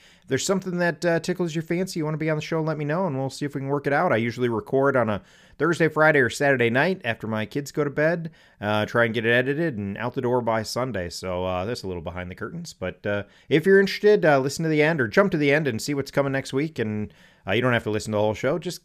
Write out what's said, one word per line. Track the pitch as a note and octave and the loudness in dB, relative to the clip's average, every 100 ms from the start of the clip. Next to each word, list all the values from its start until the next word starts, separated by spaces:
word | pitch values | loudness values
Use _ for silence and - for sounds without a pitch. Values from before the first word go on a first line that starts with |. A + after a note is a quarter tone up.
| _ _ | _ _
If | - | -4
there's | C3 - | -2 0
something | G3 F#3 F3 | -2 -2 0
that, | E3+ E3 | 0 0
uh, | E3+ E3 | 0 0
tickles | E3 F3+ F3 D#3+ | -2 -4 -4 -4
your | |
fancy, | D#3+ F3 F#3+ F3+ | -4 -4 -4 -4
you | |
wanna | D3+ D#3 | -4 -2
be | D#3 | -2
on | D#3 | -2
the | |
show, | D3+ D#3+ | -2 -4
let | D#3 D3+ | -2 -4
me | |
know, | D3 D#3+ F#3+ | -2 -2 -2
and | C3 | -4
we'll | C3+ | -6
see | - | -6
if | D3 C#3+ | -6 -6
we | |
can | C3+ | -4
work | C#3+ C#3+ | -2 0
it | |
out. | C#3+ F3+ | 0 2
I | A2+ | 2
usually | A#2 A#2 B2 | 0 -2 -2
record | A2 - C3+ C#3 C3 | -2 0 2 4 2
on | A2 | 2
a | G2+ - _ - - | -2 -6 _ -16 -2
Thursday, | D#3 E3+ D#3+ | 0 2 0
Friday, | D#3 D#3 D3+ | 4 4 6
or | A#2+ | 4
Saturday | - C#3+ C3 A#2 | 2 2 4 4
night | A#2+ D#3+ F#3 | 4 2 0
after | A#2+ A2 G#2+ | -4 -6 -4
my | A2 G#2+ | -4 -4
kids | C#3+ C#3 | -6 -6
go | - | -4
to | D3 | -2
bed. | C3+ D#3 F3 D#3+ - _ - | 0 0 0 -6 -14 _ -8
Uh, | G#2 G#2+ G#2+ | -2 0 2
try | A#2+ A#2 | 2 2
and | |
get | A2+ A2+ | 2 2
it | |
edited | A#2+ C3 C#3+ E3 A2 | 2 2 -2 -2 -4
and | G2+ G2+ | -6 -6
out | A#2 | -6
the | C3 | -4
door | B2 B2 | 0 0
by | A#2+ A2+ | 0 -2
Sunday. | A2 A#2+ C3 G2+ F2 | -2 -4 -4 -4 -6
So, | - F#2 F2+ | -8 -6 -4
uh, | F#2 F#2 | -2 -2
that's | G2 A#2+ | -4 -6
a | F#2+ | -8
little | F2+ | -8
behind | E2 F2 F2+ | -8 -10 -10
the | F2+ | -10
curtains. | G#2 E3+ E3 | -10 -12 -14
But, | - F#2 - | -8 -8 -6
uh, | G#2 G2+ G2 _ - | -4 -4 -6 _ 0
if | C3 F#3+ | 2 6
you're | G3 | 6
interested, | G3 - G#3 G#3 | 4 2 4 6
uh, | E3 C#3 | 6 4
listen | C3 C#3 | 2 -2
to | E3 | 0
the | D3+ | 2
end | D3 E3 | 4 2
or | A2+ | 2
jump | G3 G3+ | 2 2
to | D#3 | 2
the | D3 | 2
end | C#3+ D3+ | 2 2
and | A2 | -4
see | - | -4
what's | C#3+ C3+ | -4 -2
coming | - C#3 | -2 0
next | C3+ - | -2 -2
week. | C3 D#3 D#3 | -4 -4 -4
And, | A2 G#2+ G2+ - - _ - | -4 -4 -6 -12 -20 _ -2
uh, | |
you | G#2 | 0
don't | B2 | 2
have | A#2 | 2
to | A2 | 0
listen | G#2+ A2 | -4 -2
to | G#2+ | 0
the | |
whole | G#2+ | 0
show. | G#2 B2+ E3+ | 0 -2 -2
Just, | F3 E3+ | -6 -10